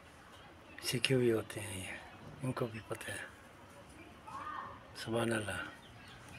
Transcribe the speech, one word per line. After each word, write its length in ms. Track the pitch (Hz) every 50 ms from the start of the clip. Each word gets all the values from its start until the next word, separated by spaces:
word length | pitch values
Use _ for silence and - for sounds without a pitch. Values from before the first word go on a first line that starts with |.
| - - - - - - - - - - - - - - - - -
सीखे 280 | - 131 117 - - 131
हुए 180 | 127 123 117
होते 280 | 113 107 104 - - 113
हैं 180 | 101 101 98
ये, 180 | 92 92 90 - - - - - - - - - - 131
इनको 220 | 127 - - 123
भी 140 | 110 110 107 - -
पता 220 | 117 - - -
है। 80 | 107 - - - - - - - - - - - - - - - - - - - - - - - - - - - - - - - - - - - -
सुभान 340 | - - 117 113 117 113 117
अल्लाह। 280 | 113 110 104 98 92 87 - - - - - - - - - - - - - - -